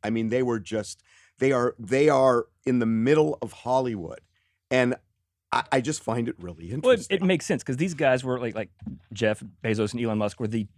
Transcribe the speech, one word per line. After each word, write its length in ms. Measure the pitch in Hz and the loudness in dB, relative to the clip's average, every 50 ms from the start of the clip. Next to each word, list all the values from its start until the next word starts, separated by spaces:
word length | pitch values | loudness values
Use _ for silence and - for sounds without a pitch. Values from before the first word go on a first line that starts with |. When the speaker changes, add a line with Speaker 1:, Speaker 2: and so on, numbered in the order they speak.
| - | -6
Speaker 1:
I 80 | 107 | -4
mean, 180 | 113 113 113 110 | -2 -2 -2 0
they 140 | 117 127 127 | 0 0 0
were 160 | 123 117 113 | 0 -2 -4
just, 440 | 87 - 113 110 101 - - - _ _ _ _ _ _ _ - | -4 -6 -6 -6 -6 -6 -12 -20 _ _ _ _ _ _ _ 0
they 140 | 131 135 135 | 0 2 2
are, 220 | 123 120 123 - - | 2 2 0 -2 -4
they 300 | 113 95 127 135 143 151 | -6 -2 2 4 4 6
are 380 | 143 131 135 131 123 120 113 - _ _ - | 6 6 6 6 6 4 2 -4 _ _ -2
in 140 | 135 127 123 | 0 0 2
the 60 | 117 | 2
middle 520 | 110 113 110 113 131 151 156 151 156 143 - | 2 2 2 4 4 4 4 4 2 0 -6
of 120 | 123 110 - | -8 -10 -12
Hollywood. 680 | - - 120 127 131 131 123 113 98 82 78 - - _ _ _ _ _ _ _ _ _ - | -8 -4 0 0 0 0 0 -4 -6 -8 -10 -12 -14 _ _ _ _ _ _ _ _ _ 0
And 260 | 127 127 123 123 127 - _ _ _ _ _ _ _ _ _ - - | 2 2 4 2 0 -2 _ _ _ _ _ _ _ _ _ -4 -2
I, 100 | - - - | -2 0 0
I 100 | 139 135 | 0 0
just 220 | 117 151 - - - | 0 0 -4 -6 -4
find 260 | - 113 120 117 120 | -4 -4 -2 -2 -4
it 60 | - - | -6 -10
really 260 | 87 87 85 80 85 | -12 -16 -14 -14 -12
Speaker 2:
Well, 240 | 85 120 139 160 254 | -10 -8 -2 2 2
it, 40 | 254 | 2
Speaker 1:
interesting. 220 | 220 233 - 196 175 | 2 0 -2 -2 0
Speaker 2:
it 40 | 190 | 2
makes 240 | 185 185 160 - | 2 0 0 0
sense 160 | - 185 127 - | -2 -4 -4 -4
'cause 140 | - 127 | -4 -4
these 180 | 131 170 190 165 | -2 -2 -4 -2
guys 300 | 139 151 135 127 127 131 | 0 2 2 2 2 0
were 160 | 127 127 123 | -2 -4 -4
like, 160 | 123 113 95 | -4 -6 -6
like 140 | 110 104 - _ _ - - - - _ - 113 | -6 -10 -10 _ _ -16 -16 -16 -16 _ -16 -6
Jeff 300 | 98 113 107 107 - - 104 - _ - | 0 0 0 0 -2 -6 -18 -14 _ -4
Bezos 300 | 113 107 107 107 104 110 | -2 0 0 0 -2 -2
and 100 | 120 120 | -2 -2
Elon 160 | 113 107 107 | -2 -2 0
Musk 220 | 104 104 - - | -2 -2 -4 -4
were 80 | 120 104 | -6 -4
the, 180 | 113 113 104 - _ | -4 -4 -4 -6 _